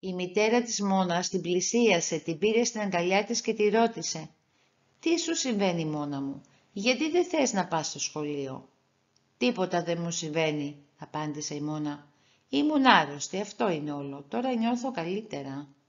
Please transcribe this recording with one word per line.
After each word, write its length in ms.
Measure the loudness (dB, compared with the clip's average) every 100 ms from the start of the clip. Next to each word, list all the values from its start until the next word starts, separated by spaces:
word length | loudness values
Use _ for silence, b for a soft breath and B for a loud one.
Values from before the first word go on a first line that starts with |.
Η 120 | -6
μητέρα 500 | -4 -2 2 4 4
της 180 | 2 -2
Μόνας 480 | 2 2 4 0 0
την 120 | -4
πλησίασε, 760 | 0 0 2 4 4 4 2 -4
την 200 | -4 0
πήρε 260 | 2 2
στην 160 | 2 -2
αγκαλιά 440 | -2 0 2 2
της 160 | 0 -2
και 140 | -2
τη 140 | 2 4
ρώτησε: 600 | 4 2 0 -8 -8 -10 _ _ _ _ _ _ _
"Τι 180 | 0 0
σου 180 | 0 -2
συμβαίνει, 480 | 0 2 2 2
Μόνα 360 | -2 -4 -4 -4
μου, 200 | -6 -8 -14 b b
γιατί 380 | -2 0 2 2
δεν 140 | 2
θες 280 | 2 2 2
να 140 | 0 0
πας 200 | -2 -2
στο 120 | -6
σχολείο;" 720 | -6 -4 -4 -4 -6 -8 -14 _ _ _ _ _ _ _
"Τίποτα 460 | 0 2 0 0
δεν 180 | 0 -2
μου 100 | -2
συμβαίνει", 680 | -4 -4 0 0 0 -4 -8 _ _
απάντησε 560 | -10 -6 -6 -6 -6
η 60 | -6
Μόνα. 480 | -4 -4 -4 -6 -14 b b b b
"Ήμουν 380 | 0 2 4 6
άρρωστη, 540 | 6 6 -2 -6 -4
αυτό 300 | -6 -2 0
είναι 220 | 0 -2
όλο. 320 | -6 -8 -10 -8
Τώρα 260 | -4 -2
νιώθω 360 | 0 0 -2 -4
καλύτερα". 760 | -4 -4 -4 -6 -8 -8 -8 -10 _